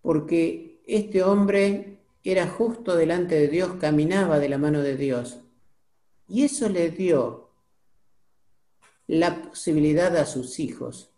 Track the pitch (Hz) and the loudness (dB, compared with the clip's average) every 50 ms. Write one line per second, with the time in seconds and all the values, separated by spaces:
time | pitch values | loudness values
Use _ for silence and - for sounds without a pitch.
0 | _ 156 160 156 151 - 160 165 165 165 - - - - - _ _ - - 214 | _ 0 -2 -2 0 0 0 0 0 0 -2 -6 -12 -18 -20 _ _ -2 -2 -2
1 | 208 - - 190 185 190 202 202 202 196 196 202 196 202 202 202 - - - - | -2 0 0 2 4 4 4 4 4 4 4 2 2 2 0 -2 -6 -12 -18 -20
2 | _ _ _ _ _ 190 185 185 170 - - - 226 226 233 - - - 180 170 | _ _ _ _ _ 0 0 0 0 -2 -2 -2 -2 -2 -2 -4 -4 0 2 2
3 | 165 160 170 180 175 175 165 156 147 143 147 170 185 180 180 180 - 151 151 151 | 2 2 2 0 0 0 2 2 4 4 2 0 -2 -2 -4 -4 -2 0 2 2
4 | 151 160 185 196 190 170 156 147 143 139 139 135 147 151 151 147 143 143 135 131 | 2 2 2 2 2 2 2 2 2 0 -2 0 0 0 0 0 0 -2 -2 -2
5 | 143 139 127 120 120 - - - - _ _ _ _ _ _ _ _ _ _ _ | -2 -2 -2 -2 -4 -8 -14 -18 -20 _ _ _ _ _ _ _ _ _ _ _
6 | _ _ _ _ _ _ 180 233 294 285 - - 247 214 196 180 170 165 165 - | _ _ _ _ _ _ 0 0 0 0 0 -2 -2 -2 0 0 0 -2 -2 -2
7 | 190 180 165 139 120 113 113 - - _ _ _ _ _ _ _ _ _ _ _ | 2 2 2 2 2 -2 -6 -10 -18 _ _ _ _ _ _ _ _ _ _ _
8 | _ _ _ _ _ _ _ _ _ _ _ _ _ _ _ _ _ _ _ _ | _ _ _ _ _ _ _ _ _ _ _ _ _ _ _ _ _ _ _ _
9 | _ - - 160 165 175 170 - - - - - - 180 156 156 151 151 151 156 | _ -2 0 2 2 2 0 -4 -12 -16 -16 -10 -4 -2 0 2 2 2 2 2
10 | 175 185 170 165 143 - - 131 127 - - - 160 120 - - - - - - | 2 2 2 0 -2 -2 -4 -8 -8 -8 -8 -8 -8 -8 -8 -10 -12 -12 -12 -16
11 | - _ _ | -20 _ _